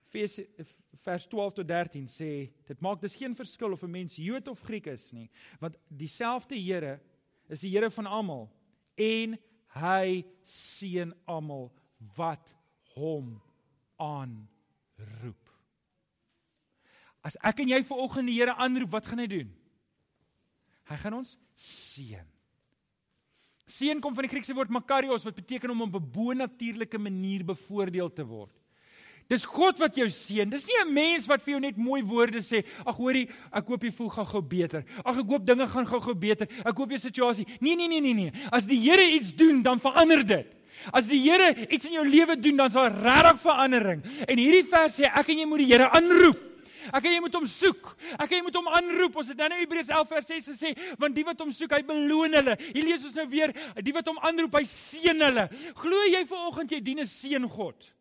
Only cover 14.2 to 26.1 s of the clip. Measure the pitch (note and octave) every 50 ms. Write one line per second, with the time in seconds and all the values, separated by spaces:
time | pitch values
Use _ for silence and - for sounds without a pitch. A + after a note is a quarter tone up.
14.2 | C3+ B2+ A#2 G#2+ G#2+ G#2 _ _ _ _ _ _ _ _ _ _ G#2+ G#2 G#2+ A2
15.2 | A#2 B2 G2+ _ _ _ _ _ _ _ _ _ _ _ _ _ _ _ _ _
16.2 | _ _ _ _ _ _ _ _ _ _ _ _ _ _ _ _ _ _ _ _
17.2 | _ D3+ - - - G#3+ G#3+ - C#4+ B3+ B3+ C4 B3+ - C#4 B3 C4 C4 - C4+
18.2 | B3+ B3 A#3 A#3 A#3+ B3 A#3+ - B3+ B3+ B3+ C4 C4 F3 F3+ G#3+ G#3+ - A3+ A#3
19.2 | A#3+ G#3+ G3+ F3 C3 G#2 F#2 _ _ _ _ _ _ _ _ _ _ _ _ _
20.2 | _ _ _ _ _ _ _ _ _ _ _ _ _ _ D3+ C#3 - G#3+ A3 B3
21.2 | C4 A#3+ - _ _ _ _ _ - - - - - - - C#3 C#3 A2+ G#2+ F#2
22.2 | E2+ D#2 _ _ _ _ _ _ _ _ _ _ _ _ _ _ _ _ _ _
23.2 | _ _ _ _ _ _ _ _ _ _ - - C4+ D4 D4+ D4+ A#3+ D4 B3 A#3
24.2 | C4+ B3+ - C#4+ G#3+ - C4+ C4 C4 F#3 A#3 B3 - - C4+ C4+ C4 C4+ B3+ A3
25.2 | - A3 - - F3+ - B3+ B3 - B3 B3 A3+ A#3 G#3+ F3 G3 D#3+ C3